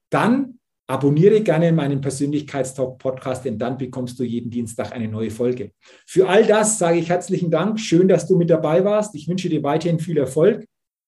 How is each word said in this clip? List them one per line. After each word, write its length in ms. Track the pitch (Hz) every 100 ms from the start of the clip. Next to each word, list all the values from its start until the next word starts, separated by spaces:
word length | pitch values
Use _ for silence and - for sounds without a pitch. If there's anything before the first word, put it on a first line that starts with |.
| _
dann 460 | 143 185 269 269 - _ _ -
Abonniere 520 | 131 139 147 196 214
gerne 280 | - 160 170
meinen 300 | 160 139 139
Persönlichkeitstalk-Podcast, 1400 | 139 135 143 147 - 139 127 - 127 - 131 - 135 127
denn 140 | 135 107
dann 180 | 123 127
bekommst 420 | 131 131 123 -
du 60 |
jeden 260 | 117 117 120
Dienstag 420 | 120 113 - 110
eine 140 | 127 110
neue 240 | 107 110
Folge. 420 | 107 123 123 - - _ - _
Für 240 | - -
all 160 | 196 220
das 320 | 214 214 -
sage 180 | 170 170
ich 140 | 165
herzlichen 400 | 175 - 180 170
Dank. 280 | 160 196 220
Schön, 300 | - 165 190
dass 180 | 170 -
du 120 | 175
mit 100 | 165
dabei 380 | 160 151 170 196
warst. 280 | 208 208
Ich 140 | 147 156
wünsche 220 | 180 170
dir 120 | 156
weiterhin 360 | 135 160 170 160
viel 180 | 180 151
Erfolg, 480 | 127 156 185 233 - _ _ _